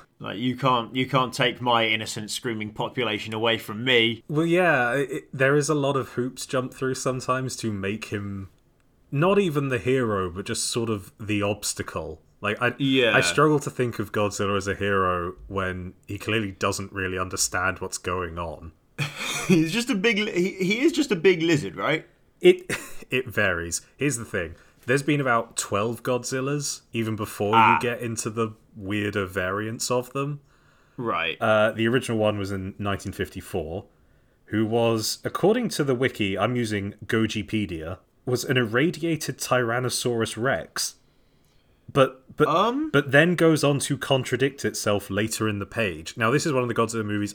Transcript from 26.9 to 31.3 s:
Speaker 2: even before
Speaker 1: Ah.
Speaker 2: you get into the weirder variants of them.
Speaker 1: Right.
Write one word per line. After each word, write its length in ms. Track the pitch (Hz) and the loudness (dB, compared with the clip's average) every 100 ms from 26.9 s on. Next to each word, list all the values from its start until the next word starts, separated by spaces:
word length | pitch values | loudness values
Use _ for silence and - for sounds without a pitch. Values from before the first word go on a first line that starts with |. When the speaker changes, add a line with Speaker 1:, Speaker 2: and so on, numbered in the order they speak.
Speaker 2:
even 240 | 117 113 107 | -4 -2 -2
before 380 | 104 - 101 | -4 -2 4
Speaker 1:
Ah. 200 | 113 107 | 6 6
Speaker 2:
you 60 | 82 | 6
get 200 | 120 120 | 0 -2
into 280 | 120 113 120 | -4 -4 -4
the 220 | 110 113 107 _ - | -4 -4 -6 _ -12
weirder 480 | 95 104 104 101 92 | -4 -2 -2 -2 -2
variants 640 | 98 92 98 107 120 - | -2 -2 -2 -4 -4 -2
of 220 | 123 123 | -2 -2
them. 280 | 135 143 143 _ _ _ _ _ - | -4 -4 -6 _ _ _ _ _ -8
Speaker 1:
Right. 400 | 113 87 82 | -2 0 -2